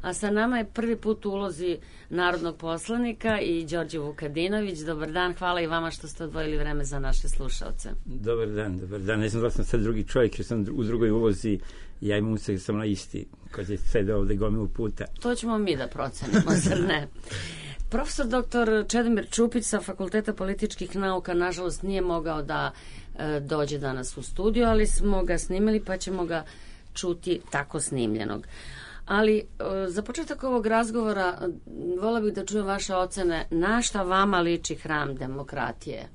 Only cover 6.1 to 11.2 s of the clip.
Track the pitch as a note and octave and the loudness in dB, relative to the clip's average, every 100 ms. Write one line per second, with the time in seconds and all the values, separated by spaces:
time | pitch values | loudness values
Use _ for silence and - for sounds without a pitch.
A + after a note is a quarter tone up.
6.1 | - D#3+ D#3+ D#3 D3+ D3+ D3 C#3 C#3 C3+ | -10 -6 -4 0 0 2 0 0 0 4
7.1 | C3 - C#3 C3+ - - - G#2+ - - | 4 4 2 0 -2 -2 -4 -4 -6 -4
8.1 | B2+ G#2+ A#2 A2 G#2+ G#2+ F#2 F#2 G2+ F#2+ | -4 0 0 0 -2 -2 -4 -4 -4 0
9.1 | A2 A2 A2+ A#2 - G#2 B2 G#2+ A2 G#2+ | 2 2 2 2 2 2 2 2 0 2
10.1 | C3+ A2 - F#2+ A#2 G2 C3 G#2+ F#2 A2+ | 4 4 2 -2 -2 0 0 0 4 4
11.1 | A2 | 6